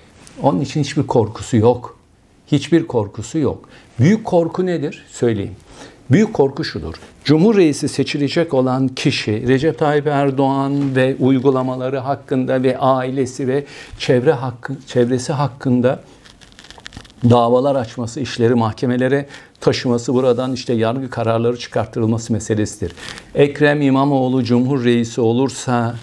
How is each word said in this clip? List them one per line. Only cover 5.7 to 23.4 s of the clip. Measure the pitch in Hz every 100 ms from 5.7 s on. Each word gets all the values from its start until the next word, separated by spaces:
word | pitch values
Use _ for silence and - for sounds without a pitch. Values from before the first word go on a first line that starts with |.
| - - - -
Büyük | 151 214
korku | - 139 135
şudur. | 151 101 78 - - -
Cumhur | - 156 202 202
reisi | 165 139 143
seçilecek | - 131 151 139 170 165
olan | 131 131 131 131
kişi | 127 147 - - 107 123
Recep | 131 156 156
Tayyip | 151 147 147
Erdoğan | 143 143 135 139 135 139 143 139 127
ve | 131 135
uygulamaları | 127 131 135 131 127 127 127 135
hakkında | 127 139 - 131 127 131
ve | 131 127
ailesi | 135 131 131 135 123 - 131
ve | 139 143 - - -
çevre | - 127 123
hakkı, | 117 127 - - 135 -
çevresi | 127 120 127 -
hakkında | 139 139 - 139 123 123 147 - - - - - - - - - - - - 123
davalar | 120 120 123 139 135
açması, | 117 - 113 151
işleri | 127 - 117 123
mahkemelere | 113 104 127 123 127 139 139 - - _
taşıması, | - 117 127 120 117
buradan | 127 131 120 127
işte | 123 -
yargı | 117 110 131 127
kararları | 120 113 113 117 123
çıkarttırılması | - 123 110 - 110 113 113
meselesidir. | 107 - 110 104 - 85 - - - -
Ekrem | -